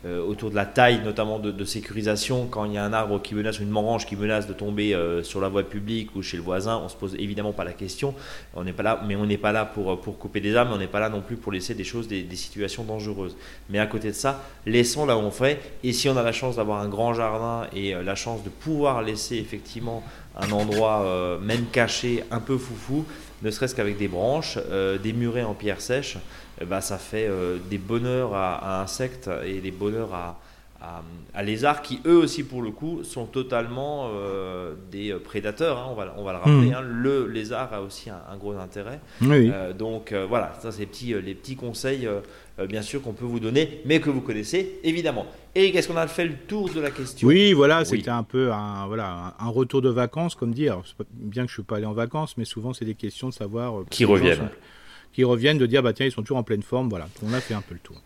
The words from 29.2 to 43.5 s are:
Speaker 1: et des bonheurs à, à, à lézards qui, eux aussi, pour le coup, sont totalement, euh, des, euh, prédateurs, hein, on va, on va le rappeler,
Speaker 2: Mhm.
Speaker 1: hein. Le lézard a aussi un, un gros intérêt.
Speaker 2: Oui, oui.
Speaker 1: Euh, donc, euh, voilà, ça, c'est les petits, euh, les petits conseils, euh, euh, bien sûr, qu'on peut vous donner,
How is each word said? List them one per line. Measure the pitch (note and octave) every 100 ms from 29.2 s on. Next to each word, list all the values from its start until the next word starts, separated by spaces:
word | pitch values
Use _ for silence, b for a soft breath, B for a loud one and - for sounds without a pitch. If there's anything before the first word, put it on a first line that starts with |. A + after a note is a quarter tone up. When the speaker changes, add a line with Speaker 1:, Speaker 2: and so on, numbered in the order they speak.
| - D#2+ E2+
Speaker 1:
et | F#2+
des | F#2
bonheurs | F2+ G2+ A2 A2
à, | F2+ F2 F2 b b b -
à, | E2+ E2+ E2 E2+ -
à | -
lézards | G2+ A2 C#3 D3
qui, | - B2+
eux | D#3+ E3+
aussi, | D#3 -
pour | B2+ B2+
le | A2+
coup, | G#2+ D#3 E3
sont | - -
totalement, | A2+ C3+ C3 A#2+ A#2 B2 C#3+ D3 B2
euh, | G#2 G2+ G2 F#2 F2+ F2+ D#2+ F#2+
des, | G2 G#2
euh, | F#2+
prédateurs, | - G#2 G#2 G#2+ E3 B2
hein, | C3
on |
va, | A2+ F#2 G2+
on |
va | G2
le | F2+
rappeler, | F#2 C#3+ B2
Speaker 2:
Mhm. |
Speaker 1:
hein. | B2+
Le | C3 A#2 C3 C#3 A2
lézard | A2 G#2+ A#2 B2+
a | G#2
aussi | G2 - A#2+
un, | F#2 -
un | G2
gros | G2+ G2+
intérêt. | F#2 G2+ G2+ C#3+ B B
Speaker 2:
Oui, | B2+
oui. | D3 A#2
Speaker 1:
Euh, | G2 F#2
donc, | F#2+ A2 A2+ G#2+
euh, | G2+ F#2+
voilà, | A#2 E2 E2
ça, | A2+
c'est | G#2
les | G2
petits, | - A#2+
euh, | G#2
les | F#2
petits | F#2+ - C3
conseils, | A#2+ A2 C3 C3+ A#2
euh, | G2+ G2+ B B -
euh, | F#2+
bien | G#2+
sûr, | G#2+ C#3
qu'on | C3
peut | G2+ A#2+
vous | A#2+
donner, | A2